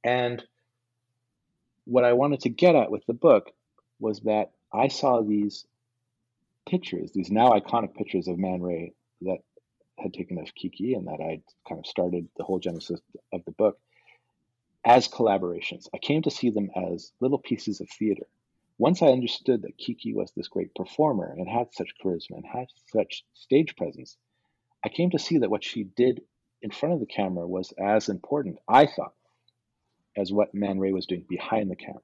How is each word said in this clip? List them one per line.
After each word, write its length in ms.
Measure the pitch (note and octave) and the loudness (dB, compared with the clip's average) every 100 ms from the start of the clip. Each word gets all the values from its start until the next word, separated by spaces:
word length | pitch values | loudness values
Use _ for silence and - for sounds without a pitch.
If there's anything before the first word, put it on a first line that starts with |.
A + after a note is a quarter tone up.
And 380 | B2+ B2 B2 A#2+ - _ _ _ _ _ _ _ _ _ _ _ _ _ | 0 0 0 -4 -12 _ _ _ _ _ _ _ _ _ _ _ _ _
what 200 | - B2 | 0 4
I 80 | B2 | 6
wanted 280 | A#2+ C#3+ C#3+ | 4 2 2
to 80 | B2+ | -2
get 280 | A#2 F3 D#3+ | 4 6 6
at 140 | A2 | 4
with 140 | G#2 - | -2 -4
the 80 | |
book 360 | A#2 E3 A2 - _ _ _ _ _ | 4 8 6 4 _ _ _ _ _
was 220 | A2 G#2+ | -4 -4
that 300 | A2 G#2+ G2+ _ _ | 0 0 -2 _ _
I 160 | G#2+ C3 | 0 0
saw 340 | - C#3 A#2+ | 2 2 2
these 440 | G#2+ G#2 G#2 - - _ _ _ _ _ _ _ _ _ - | 2 0 -2 -6 -20 _ _ _ _ _ _ _ _ _ -4
pictures, 440 | F#3 - E2 D#2+ | -4 -4 -8 -6
these 180 | G2 F2 | -4 0
now 220 | G#2 B2 | 4 6
iconic 420 | G#2+ - A#2 G2+ | 6 2 -2 -2
pictures 340 | - G#2 F#2 F2+ | -8 -4 -2 -2
of 100 | F2 | -4
Man 240 | F#2 F2+ | -2 -2
Ray 300 | F2+ E2+ E2+ _ _ _ | -4 -6 -8 _ _ _
that 160 | F#2 F2+ _ _ _ _ _ - | -6 -6 _ _ _ _ _ -12
had 140 | G3+ | -12
taken 260 | - F3+ F3 | -10 -10 -10
of 160 | - | -12
Kiki 400 | - - - F#2+ | -12 -12 -8 -4
and 140 | - F2 | -4 -6
that 120 | D#2 | -10
I'd 220 | E2 D#2 _ _ - | -8 -10 _ _ -16
kind 100 | D#2 | -14
of 80 | - | -8
started 420 | - F2+ F2 E2 - | -4 -2 -2 -6 -12
the 80 | |
whole 140 | - F#2 | -4 -4
genesis 420 | F2+ E2+ - E2+ _ - _ | -4 -8 -8 -10 _ -20 _
of 120 | F2 | -12
the 80 | E2+ | -10
book 260 | - G#2+ - _ _ _ _ _ _ _ _ _ _ | 0 0 0 _ _ _ _ _ _ _ _ _ _
as 240 | A#2 B2 - | 6 6 6
collaborations. 800 | - A2+ F#2+ F2 E2+ - F2+ - | 2 2 4 0 -4 -8 -12 -14
I 60 | - | -10
came 240 | - D3+ | 0 0
to 80 | D3+ | 0
see 200 | - B2 | 0 0
them 200 | G#2+ G2 | 0 -2
as 360 | F#2 F2+ E2+ - _ | -4 -4 -6 -10 _
little 180 | B2+ C#3 | 0 0
pieces 420 | - A#2 - G2+ | -2 -4 -4 -8
of 80 | - | -10
theater. 380 | - A2 G2 - _ _ _ _ _ | -4 -2 -2 -6 _ _ _ _ _
Once 240 | B2+ F3+ | 2 6
I 60 | D#3+ | 4
understood 540 | B2+ A#2+ - - A#2 | 4 0 -2 0 0
that 160 | - - | -2 -10
Kiki 360 | - A#2 A#2 | -10 -8 -6
was 160 | G#2 - | -6 -6
this 160 | - - | -8 -8
great 260 | - F2+ | -6 -6
performer 600 | - F#2 - D3+ A2 E2 D2+ | -8 -8 0 2 2 -4 -8
and 120 | F2+ | -4
had 260 | A#2 A#2+ | -4 -4
such 200 | - - - | -8 -10 -6
charisma 340 | - F2 - - | -4 -4 -8 -16
and 100 | - | -10
had 220 | B2 B2+ _ _ | -10 -10 _ _
such 320 | A2 - - _ | -2 -2 -8 _
stage 400 | _ - C3+ D#3+ - | _ 2 2 2 -4
presence, 400 | E2+ - - - _ _ _ _ _ _ | -8 -8 -20 -20 _ _ _ _ _ _
I 40 | - | -8
came 220 | - F3+ | 0 0
to 80 | E3 | 0
see 200 | - E3 | 0 0
that 120 | G#2+ | 2
what 140 | G#2 | -2
she 180 | - A#2 | -4 -8
did 400 | G2 - B2+ A#2 _ _ _ _ | -8 2 2 2 _ _ _ _
in 80 | A2 | -14
front 240 | - D#3 | -6 -2
of 60 | E3+ | -2
the 60 | A2 | -4
camera 380 | - F#2+ F2+ F2 | -4 -4 -4 -4
was 260 | F2+ F2+ - | -6 -6 -4
as 320 | G2 A2 G#2 | 0 2 0
important, 500 | F#2+ - D3 A2+ - - | -8 -4 -4 -4 -10 4
I 180 | B2 D3 | 6 6
thought, 280 | - - _ _ _ _ _ _ _ _ _ _ G#2 | 2 -10 _ _ _ _ _ _ _ _ _ _ -6
as 160 | F#2+ | -2
what 220 | G2+ G#2 | 0 0
Man 240 | G2+ G2+ F#2+ | 0 -4 -2
Ray 140 | F#2+ | -2
was 140 | F#2+ E2+ | -2 -4
doing 180 | F2 - | -8 -6
behind 420 | F2 - A2+ G2+ | -8 -2 -2 -2
the 60 | F2+ | -8
camera. 240 | - D2+ | -12 -16